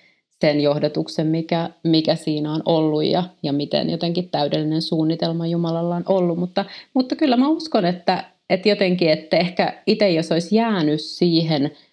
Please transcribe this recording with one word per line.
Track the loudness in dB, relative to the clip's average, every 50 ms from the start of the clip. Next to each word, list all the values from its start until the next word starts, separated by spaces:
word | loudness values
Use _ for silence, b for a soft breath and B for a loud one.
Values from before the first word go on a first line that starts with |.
| b b b b b b _ 0
sen | 0 2 2 4
johdatuksen, | 2 2 2 2 0 -2 -2 -2 -6 -6 -4 -2 -2 0
mikä, | 0 -2 -2 -2 -2 -2 -2 -4 -6 _ 0
mikä | 2 2 2 4 2 0
siinä | -2 -2 -4 -4 -2 -2 -4 -4
on | -4 0
ollut, | 0 2 2 2 2 2 2 0
ja, | 2 0 0 -2 -4 -8 _ -6
ja | -4 -2
miten | -2 -4 -2 -2 -2 -2 -2
jotenkin | -2 -2 -2 -2 -2 -2 -4 -4
täydellinen | -2 -2 -2 0 -2 -2 -2 -2 -2 -2
suunnitelma | -2 -2 -2 0 0 0 0 -2 -2 -2 -2 -2 -4 -2
Jumalalla | -2 -2 -2 -2 -2 -2 -2 -2 -4
on | -4 -2
ollut. | 0 0 0 2 0 0 -2
Mutta, | -4 -4 -4 -6 -6 B B B B B B
mutta | -2 -2 -2 -2
kyllä | -2 0 2 2 2
mä | 2 2
uskon, | 2 -2 -2 -2 -2 0 0
että, | 0 -2 -2 -2 -2 -2 -2 -2 -10 _ _ _ -2
että | -2 2 2 2
jotenkin, | 2 2 2 2 2 2 4 2
että | 2 2 0 0 0 0
ehkä | 0 0 0 -2 -2 -2 -2 -4 0 0
ite | 2 2 4 2
jos | 2 2 0 0
olisi | 0 -2 0 2 2
jäänyt | 2 2 2 0 0 2 0 0 0
siihen | -4 -6 -2 0 2 4 4 2 2 2 0 0 0 -2 B B B B